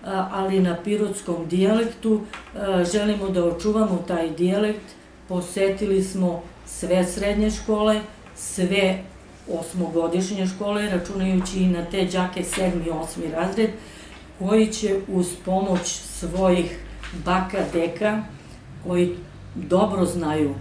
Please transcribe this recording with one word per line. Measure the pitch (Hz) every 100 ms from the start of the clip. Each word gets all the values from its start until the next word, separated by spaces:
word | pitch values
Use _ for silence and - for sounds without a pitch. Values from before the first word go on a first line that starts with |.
| 196
a, | 190 190
ali | 196 190 190
na | 180 175
pirotskom | 208 208 202 196 - 165 165
dijalektu. | 180 196 220 226 - 220 214
E, | - - - - 202 180 175
želimo | 214 208 202 196
da | 180 170
očuvamo | 170 214 214 214 180 -
taj | 170 165
dijalekt. | 151 180 202 214 214 - - - - -
Posetili | 180 175 196 196 196 208 190
smo | 190 190 180 175 - - -
sve | - 180 180 180
srednje | - 202 208 214
škole, | 214 - 214 214 214 208 - - -
sve | - - 180 196 190 185 - - - - - 170
osmogodišnje | - 185 156 165 165 180 190 202 185
škole, | - 202 208 208
računajući | 180 - 196 190 185 180 190
i | 185
na | 170 175
te | 196 185
đake | 185 185 -
sedmi | 180 - 185 175 165
i |
osmi | 156 160 175 160
razred, | 156 185 202 220 - - - - - - -
koji | 190 220 214
će | - 208 196 -
uz | 185 175 - 185
pomoć | 190 196 175 -
svojih | - - - 175 180 190 180 170 - - - - 170 156
baka, | 185 185 196 -
deka, | 170 170 - 214 214 214 - - - - -
koji | 180 175 180 - - - - -
dobro | - 180 208 190 175
znaju | 175 156 156 147 135